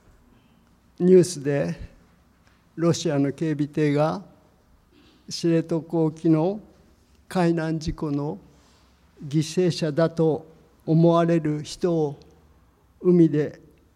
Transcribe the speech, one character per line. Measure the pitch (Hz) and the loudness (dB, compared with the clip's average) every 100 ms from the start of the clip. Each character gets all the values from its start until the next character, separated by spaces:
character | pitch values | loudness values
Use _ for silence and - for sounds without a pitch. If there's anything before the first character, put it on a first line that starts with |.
| _ _ _ _ _ _ _ _ _ - | _ _ _ _ _ _ _ _ _ -2
ニ | 175 | 6
ュ | 185 | 6
ー | |
ス | 165 147 | 6 0
で | 135 143 165 165 - - _ _ _ _ _ _ _ - | -4 -2 -4 -8 -14 -20 _ _ _ _ _ _ _ -4
ロ | 165 | -2
シ | 156 175 | 0 -2
ア | 143 | -2
の | 143 | -2
警 | 135 160 | -2 -4
備 | 143 147 | -2 -4
艇 | 151 151 | -2 0
が | 143 156 185 190 - _ _ _ _ _ _ _ _ - | 2 0 -2 -10 -20 _ _ _ _ _ _ _ _ -16
知 | - 175 | -6 0
床 | 165 165 165 143 | 0 0 -4 -4
沖 | 170 160 160 170 | -2 -2 0 0
の | 156 170 214 - _ _ _ _ _ - | 2 0 -4 -12 _ _ _ _ _ -8
海 | 190 170 | -2 0
難 | 170 160 160 | 0 -2 -6
事 | 160 | -6
故 | 151 156 | -6 -6
の | 143 143 196 - _ _ _ _ _ _ - | -4 -6 -8 -14 _ _ _ _ _ _ -18
犠 | 147 151 | -6 -4
牲 | 147 - 180 | -2 0 -2
者 | 147 160 | 0 -2
だ | 147 165 | 0 0
と | 165 160 143 - - _ _ - | 2 0 0 -6 -20 _ _ -2
思 | 160 170 | 2 4
わ | 170 | 4
れ | 170 170 | 2 0
る | 156 151 | -2 -6
人 | 151 - 185 | -8 -6 -2
を | - 151 139 - _ _ _ _ _ _ - | 0 -2 -6 -18 _ _ _ _ _ _ -4
海 | 180 180 165 | 2 6 6
で | 143 139 - - _ _ | 2 -4 -8 -20 _ _